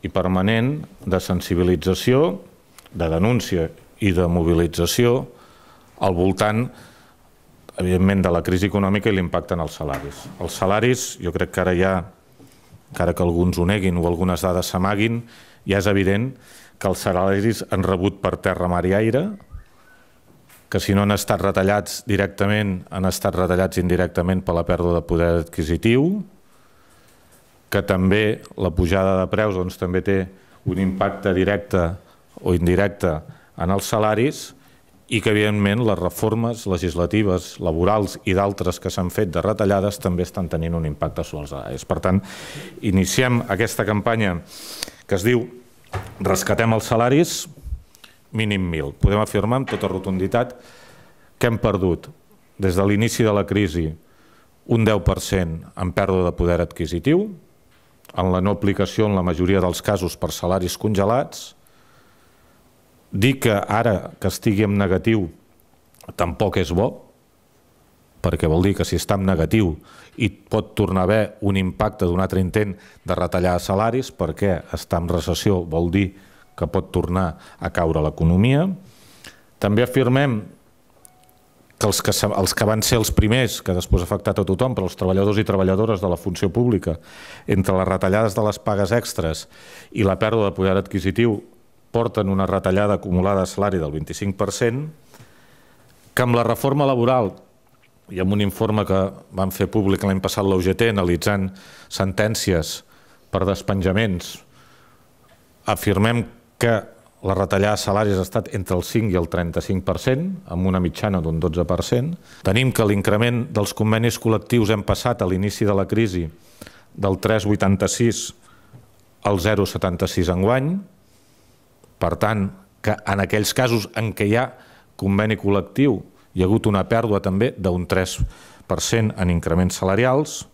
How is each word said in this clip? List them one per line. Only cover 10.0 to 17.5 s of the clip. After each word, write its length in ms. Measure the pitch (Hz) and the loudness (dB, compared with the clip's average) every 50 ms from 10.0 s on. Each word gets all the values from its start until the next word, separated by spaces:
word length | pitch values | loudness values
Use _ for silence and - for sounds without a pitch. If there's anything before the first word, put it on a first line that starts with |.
| 71 71 - - - - - | -8 -12 -14 -16 -18 -18 -12
Els 240 | - 87 82 - - | -10 -10 -8 -4 -2
salaris, 540 | 95 95 101 107 120 123 123 120 - - - | 0 2 2 2 2 2 0 0 -4 -10 -10
jo 160 | - - 87 | -6 -8 -6
crec 240 | 82 92 90 87 - | -2 -2 -4 -2 -2
que 80 | - 90 | -2 0
ara 140 | 92 90 87 | 2 2 2
ja, 180 | 92 95 95 92 82 - - _ _ _ - _ - - - - _ - - - _ _ | 2 2 0 -2 -4 -8 -16 _ _ _ -20 _ -20 -20 -20 -20 _ -20 -20 -20 _ _
encara 240 | - - - 87 85 | -4 -2 0 0 0
que 80 | - 90 | 2 0
alguns 320 | 87 85 85 90 90 85 | 2 2 2 2 2 2
ho 80 | 90 87 | 2 0
neguin 320 | 87 101 104 92 95 87 | 0 0 0 0 0 0
o 80 | 87 82 | 0 0
algunes 400 | 87 87 80 92 92 90 82 - | 0 0 0 0 0 0 0 0
dades 240 | 92 87 90 85 - | 0 0 0 -2 -2
s'amaguin, 560 | - 92 92 98 104 101 107 113 117 117 117 - - - - - - _ _ | -2 -2 0 0 0 0 0 0 0 -4 -6 -10 -20 -20 -20 -20 -20 _ _
ja 160 | - 95 101 | -2 0 2
és 80 | 90 104 | 2 2
evident 460 | 101 98 95 92 98 101 117 131 135 - - - - - - - _ - | 2 2 2 2 2 0 -2 -4 -6 -12 -20 -20 -20 -20 -20 -20 _ -4
que 60 | - 101 | -2 -2
els 80 | 90 - | -2 0
salaris 640 | - 107 90 90 92 98 98 98 101 117 | -2 0 0 2 2 2 2 2 2 0